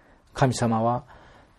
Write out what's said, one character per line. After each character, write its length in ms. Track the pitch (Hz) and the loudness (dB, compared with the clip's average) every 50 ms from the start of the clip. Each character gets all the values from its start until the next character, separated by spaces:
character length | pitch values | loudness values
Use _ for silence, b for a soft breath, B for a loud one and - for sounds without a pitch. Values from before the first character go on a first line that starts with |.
| b b b b b b - | b b b b b b -2
神 220 | - 147 131 117 | 0 0 0 0
様 280 | - 123 113 117 110 113 | 0 0 0 0 0 0
は 200 | 117 120 123 - b b b b b b b b b b | 0 -2 -2 -6 b b b b b b b b b b